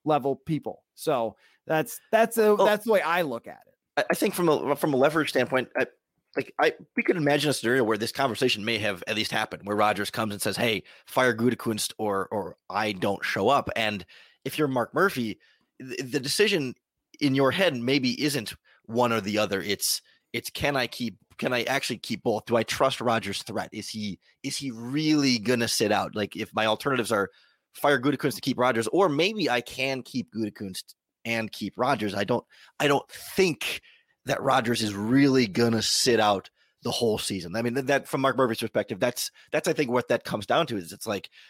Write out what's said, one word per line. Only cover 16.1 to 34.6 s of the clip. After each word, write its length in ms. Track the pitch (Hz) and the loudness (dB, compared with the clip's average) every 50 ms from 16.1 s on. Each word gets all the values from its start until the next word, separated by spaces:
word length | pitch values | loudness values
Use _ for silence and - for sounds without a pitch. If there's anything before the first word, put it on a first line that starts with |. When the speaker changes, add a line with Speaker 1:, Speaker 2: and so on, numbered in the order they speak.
| 127 143 | -4 -4
Speaker 2:
decision 540 | 127 139 - - 214 220 202 170 139 127 113 _ _ _ _ _ _ _ _ - | -2 -2 0 2 2 2 2 0 -2 -4 -8 _ _ _ _ _ _ _ _ -2
in 140 | - 143 131 | 0 2 2
your 160 | 135 139 131 | 4 4 2
head 240 | 123 180 190 175 143 | 2 2 2 2 0
maybe 440 | 120 117 127 139 143 127 123 117 - | 0 0 0 0 2 2 0 -2 0
isn't 340 | 131 151 139 139 107 - - - _ _ _ _ _ | -2 -2 -2 -2 -6 -6 -12 -16 _ _ _ _ _
one 260 | - 113 120 123 120 117 | -4 0 2 2 2 2
or 80 | 110 | 0
the 160 | 98 104 104 | 0 0 0
other. 240 | 104 107 95 101 98 | 0 0 0 -2 -4
It's, 400 | - 104 98 - - - - - _ _ _ _ _ _ - | -2 -2 -4 -2 -2 -4 -4 -4 _ _ _ _ _ _ -10
it's, 160 | 117 - - | -10 -10 -8
can 260 | - - 160 147 143 | -8 -4 -2 0 0
I 120 | 135 123 | 0 -2
keep, 300 | 113 - - 123 110 95 _ _ _ _ | -2 -4 -6 -8 -8 -8 _ _ _ _
can 160 | - - 143 127 | -6 -4 -2 -2
I 100 | 120 113 | -2 -2
actually 360 | - 131 139 - - 127 98 | 0 -2 -2 -2 -4 -8 -6
keep 240 | - - 117 95 - | -6 -8 -6 -4 -2
both? 220 | 123 107 107 - | -2 -2 -2 -2
Do 120 | - 117 | 0 0
I 60 | 113 113 | 0 2
trust 360 | - - - 143 135 - - | 0 0 0 2 0 0 0
Rodgers' 440 | 113 123 117 110 95 98 98 - - | 0 0 0 0 0 -4 -8 -8 -8
threat? 260 | - 101 107 85 - | -8 -6 -6 -6 -8
Is 160 | - 110 101 | -10 -12 -10
he, 320 | - - 110 104 101 - - _ _ _ _ | -10 -8 -8 -6 -8 -8 -10 _ _ _ _
is 160 | - 135 135 | -10 -8 -8
he 140 | - 147 135 | -6 -8 -8
really 640 | 113 113 117 123 135 151 156 156 156 151 139 135 123 | -10 -10 -8 -6 -4 0 2 4 4 4 4 4 2
gonna 300 | 113 98 117 127 117 117 | 2 2 2 2 2 2
sit 240 | 110 - - 113 104 | 0 0 2 2 2
out? 240 | 104 98 92 - - | 2 2 0 -2 -4
Like, 200 | 104 104 95 - | -4 -4 -4 -4
if 180 | 87 107 - - | -8 -8 -6 -2
my 120 | 110 110 | 0 0
alternatives 460 | 110 107 - - 143 135 123 110 98 | 0 0 0 -2 -2 0 0 0 0
are 180 | 117 101 98 95 _ _ _ _ _ _ _ _ - | 0 0 0 -2 _ _ _ _ _ _ _ _ -10
fire 260 | - - 143 143 131 | -2 2 2 2 4
Gutekunst 360 | 123 143 139 127 - 143 - | 2 0 0 0 -2 -4 -4
to 60 | - | -2
keep 160 | - 139 117 | -4 -4 0
Rodgers, 300 | - 123 127 123 117 113 | 2 2 2 2 0 0
or 200 | 107 - 170 196 | 0 2 2 4
maybe 440 | 175 143 143 170 202 220 214 165 123 | 4 4 2 0 0 0 -2 -2 0
I 100 | 123 123 | 0 -2
can 400 | 120 - - - 131 135 135 131 | -2 -6 -6 -4 -4 -4 -4 -6
keep 320 | 120 - - 127 107 _ - | -8 -8 -6 -8 -6 _ -6
Gutekunst 640 | 110 110 104 104 - 104 95 92 - - _ - _ _ _ _ _ - | -6 -4 -6 -6 -8 -12 -10 -10 -12 -14 _ -20 _ _ _ _ _ -6
and 260 | 113 117 113 110 107 | -4 -4 -4 -4 -6
keep 260 | - - 107 98 - | -8 -8 -8 -8 -4
Rodgers. 360 | - 123 135 143 110 107 101 92 | -2 0 0 0 0 -2 -4 -2
I 100 | 101 104 | -2 -2
don't, 200 | 98 123 107 - _ _ - - - _ - | 0 -2 -2 -2 _ _ -20 -20 -14 _ 0
I 80 | 151 | 2
don't 200 | 143 143 131 - - | 2 2 2 0 -6
think 720 | - - - - - - 190 180 147 - - - - - _ - _ _ _ _ _ _ - | -18 -18 -14 -6 2 2 2 2 2 -2 -6 -6 -6 -8 _ -18 _ _ _ _ _ _ -4
that 160 | 123 - - | -4 -4 -2
Rodgers 400 | 98 135 131 131 | 0 2 2 2